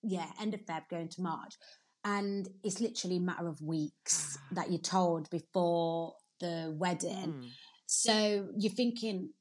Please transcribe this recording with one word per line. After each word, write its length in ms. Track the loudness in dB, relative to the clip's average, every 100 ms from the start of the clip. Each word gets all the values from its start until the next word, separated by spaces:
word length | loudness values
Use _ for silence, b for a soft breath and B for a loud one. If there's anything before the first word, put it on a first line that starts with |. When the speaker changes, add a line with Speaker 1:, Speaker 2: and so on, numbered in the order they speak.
Speaker 1:
Yeah, 240 | -2 -2 -4 -4
end 140 | -4
of 80 | -4 -4
Feb 240 | -6 -4
going 200 | -6 -6
to 120 | -4
March. 340 | -2 -2 -6 -18 B B B B
And 460 | -2 0 0 -2 -4 -6
it's 180 | -6 -2
literally 360 | -2 -2 -2 0
a 40 |
matter 260 | 0 0 -4
of 140 | -4
weeks 760 | -2 0 -2 _ -2 -2 -2 -8
Speaker 2:
Ah. 60 | -6 -4
Speaker 1:
that 140 | 0
you're 80 | 0
told 500 | 2 4 6 4 0
before 840 | -6 -2 2 4 4 4 0 -2 -8 _ _
the 340 | -4 -4 -4 0
wedding. 560 | 0 2 -2 -4 -4
Speaker 2:
Mm. 160 | -6 -10 -16 B B -2
Speaker 1:
So 640 | 2 4 6 6 2 0 0
you're 140 | 0
thinking 640 | 4 2 2 -2 -2 -4 -10